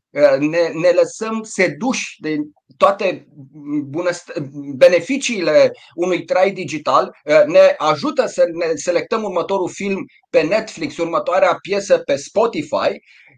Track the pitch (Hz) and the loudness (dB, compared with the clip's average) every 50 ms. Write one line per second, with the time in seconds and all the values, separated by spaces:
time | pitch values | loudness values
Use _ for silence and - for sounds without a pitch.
0 | _ _ - 143 147 139 135 135 147 156 165 175 165 156 135 156 175 180 170 180 | _ _ 2 4 4 6 6 4 2 0 2 0 0 0 0 2 2 4 4 4
1 | 170 165 - - 220 220 226 220 220 - - 196 185 165 143 147 220 262 - - | 2 2 0 -6 -6 -6 -4 -6 -8 -6 -2 0 0 0 0 -2 -2 -2 -2 -4
2 | - - - - - 156 156 151 147 147 - _ _ _ _ - 190 196 196 202 | -6 -10 -12 -10 -6 -4 -4 -4 -6 -8 -12 _ _ _ _ 2 2 2 2 2
3 | 202 180 147 - - _ _ 147 135 135 151 151 143 147 147 147 135 135 139 170 | -2 -2 -4 -4 -10 _ _ -20 -20 -20 -20 -16 -10 -6 -6 -6 -6 -6 -6 -4
4 | 180 175 170 - - - - 156 143 131 147 143 139 143 135 123 180 175 180 170 | -2 -4 -4 -4 -8 -12 -10 -10 -10 -10 -12 -14 -12 -12 2 4 4 6 6 4
5 | - - 277 277 - 247 233 190 165 156 151 143 135 123 - - - - _ 170 | 0 -2 -4 -4 -4 -4 -4 -2 0 2 4 4 4 4 0 -4 -18 -14 _ -4
6 | 175 185 175 165 - - 180 180 190 196 190 185 170 131 156 151 - 131 131 156 | -2 -2 -2 -4 -4 -2 -2 -2 -2 -2 -4 -8 -8 -8 -10 -6 -4 0 0 0
7 | 185 185 - _ - - 202 202 - 151 180 190 190 185 - - 147 156 151 139 | 0 -2 -8 _ -2 2 4 4 4 6 6 6 6 6 4 2 0 0 0 0
8 | 233 302 311 277 220 196 - - 175 175 165 170 170 160 160 151 - 175 170 165 | -2 -2 -2 -2 -2 0 0 0 0 0 0 -2 -4 -2 -4 -2 -2 -2 -2 -2
9 | 160 - 226 226 214 196 180 165 165 185 196 190 180 156 - - 196 196 196 175 | -2 -2 -4 -4 -4 -2 -4 -4 -2 -2 -2 -2 -2 -4 -6 -6 -4 -4 -4 -4
10 | 131 - _ _ _ _ - 165 151 165 208 220 - - - 160 160 - - 170 | -6 -10 _ _ _ _ 0 2 2 2 0 -2 -2 -6 -10 -8 -8 -8 -6 -6
11 | 170 170 165 151 - 175 180 190 190 175 160 - - 165 196 196 196 - 175 - | -4 -4 -2 -2 -2 -2 0 2 2 2 2 0 -4 -4 -4 -4 0 2 0 0
12 | - - 139 135 - - - - 233 - - 160 - - 104 95 113 113 - - | 2 -2 -4 -4 -6 -4 0 0 0 0 0 -4 -6 -4 -4 -2 -2 -2 -4 -6
13 | _ _ _ - _ _ _ | _ _ _ -20 _ _ _